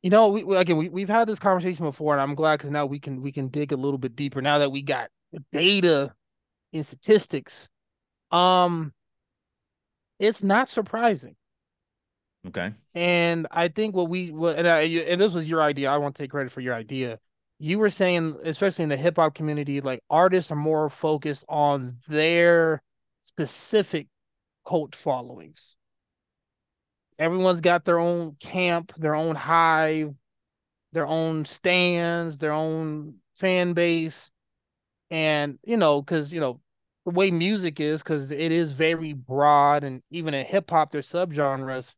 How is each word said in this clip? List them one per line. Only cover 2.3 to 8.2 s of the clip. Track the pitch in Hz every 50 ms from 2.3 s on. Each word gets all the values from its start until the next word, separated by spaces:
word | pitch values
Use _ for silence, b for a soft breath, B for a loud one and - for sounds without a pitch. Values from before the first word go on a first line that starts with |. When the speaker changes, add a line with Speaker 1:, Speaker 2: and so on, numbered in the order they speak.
| 147
Speaker 1:
glad | 139 156 156 156 147
'cause | 147 143
now | 143 147 147 135
we | 139 143
can, | 139 147 135 127
we | 127 143
can | - 147 135 131
dig | 120 147 147 135
a | 151 131
little | 131 143 139 135
bit | 127 131 117
deeper | 123 143 139 131 139
now | 131 143 147 147
that | 147 139
we | 135 139
got | 139 143 139 123 117 - _ _ _ _ - 165 143 _
data | - 147 165 185 202 196 180 175 160 143 139 143 - _ _ _ _ _ _ _ _ _ _ _ -
and | 160 147
statistics. | - - 131 _ - 214 208 - _ - 143 - - - - - _ _ _ _ _ _ _ _ _ _ _